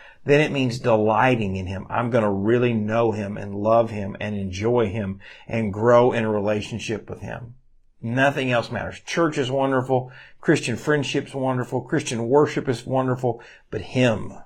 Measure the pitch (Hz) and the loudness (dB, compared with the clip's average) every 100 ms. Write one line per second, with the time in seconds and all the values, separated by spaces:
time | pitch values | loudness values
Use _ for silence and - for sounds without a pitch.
0 | - - - 143 151 143 131 110 123 110 | -20 -10 2 4 4 0 -2 0 2 4
1 | 107 107 131 123 101 95 90 95 - 110 | 4 4 4 2 0 -4 -6 -8 -4 -4
2 | 120 117 104 98 101 120 123 113 107 113 | 0 2 2 0 2 2 2 0 0 0
3 | 117 104 101 104 101 101 107 117 113 104 | 0 -2 -6 -8 -8 -4 4 4 4 -2
4 | 98 - 107 104 95 90 110 123 107 113 | -6 -6 -6 -4 -6 -4 0 2 0 -2
5 | 98 98 - - - 113 107 98 117 120 | -6 -8 -14 -20 -6 -4 -4 0 6 6
6 | 127 113 110 107 101 107 - 110 - 104 | 6 2 0 0 0 -2 -4 -8 -6 -8
7 | - 101 107 113 120 - _ _ _ _ | -8 -12 -10 -12 -14 -18 _ _ _ _
8 | 117 123 139 139 131 120 110 113 92 - | -4 0 0 0 0 0 -2 -6 -8 -10
9 | - - 165 147 123 135 135 131 127 127 | -6 0 0 0 -2 0 2 0 2 0
10 | 127 - - - - 147 - 110 - 147 | -2 -16 -20 -4 2 2 2 -4 0 0
11 | 131 143 135 143 131 123 123 127 123 156 | 0 -4 -4 -4 -2 -2 -2 -6 -2 -2
12 | - 117 117 143 147 - - 113 - 131 | -2 -4 2 4 4 0 -2 -6 -2 -2
13 | 131 127 127 113 - - _ - - 127 | 0 0 -2 -4 -12 -20 _ -10 -4 2
14 | 123 107 - - | 2 2 -6 -12